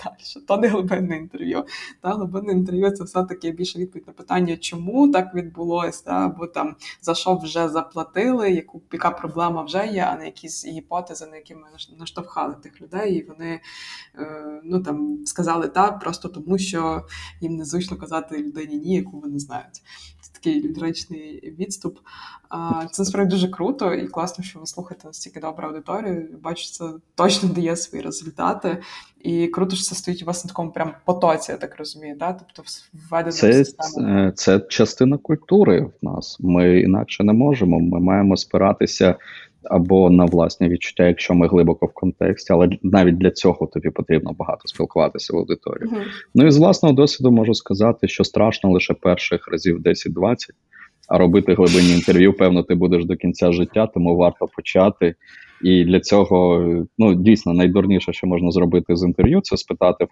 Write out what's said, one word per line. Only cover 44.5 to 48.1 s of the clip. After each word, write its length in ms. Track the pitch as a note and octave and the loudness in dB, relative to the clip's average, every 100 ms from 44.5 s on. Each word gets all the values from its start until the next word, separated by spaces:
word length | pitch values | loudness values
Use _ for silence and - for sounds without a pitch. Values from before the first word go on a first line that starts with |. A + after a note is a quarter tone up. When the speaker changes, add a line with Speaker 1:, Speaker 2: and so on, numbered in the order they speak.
| - - | -8 -10
Speaker 2:
спілкуватися 640 | - E2+ E2+ D2+ - - | -6 -2 0 0 -2 -6
в 40 | E2+ | -4
аудиторії. 560 | - - - - A3+ | -4 -6 -6 -10 -8
Speaker 1:
Мгм. 100 | A3 G3+ - - | -8 -10 -14 0
Speaker 2:
Ну 120 | A#2+ D#3 | 4 6
і 40 | |
з 60 | C#3+ | 8
власного 360 | F3+ F#3+ D#3+ | 6 6 4
досвіду 380 | C3+ C#3+ - B2+ | 4 4 4 4
можу 220 | A#2 A2 | 4 4
сказати, 540 | G#2+ - G2 A2+ A2+ | 0 -2 2 2 2
що 160 | G2 | -4